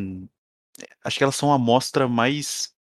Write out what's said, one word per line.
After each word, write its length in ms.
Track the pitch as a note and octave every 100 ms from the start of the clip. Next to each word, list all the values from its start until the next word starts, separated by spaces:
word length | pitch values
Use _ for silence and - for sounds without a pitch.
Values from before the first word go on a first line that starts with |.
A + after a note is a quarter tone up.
| F#2+ F#2 F#2+ _ _ _ _ - - _
acho 140 | - -
que 60 |
elas 120 | C#3 -
são 160 | C#3+
a 40 | C#3+
amostra 520 | A#2 B2 - D3+ C3
mais 680 | A#2 A#2+ D3 C#3+ - - _ _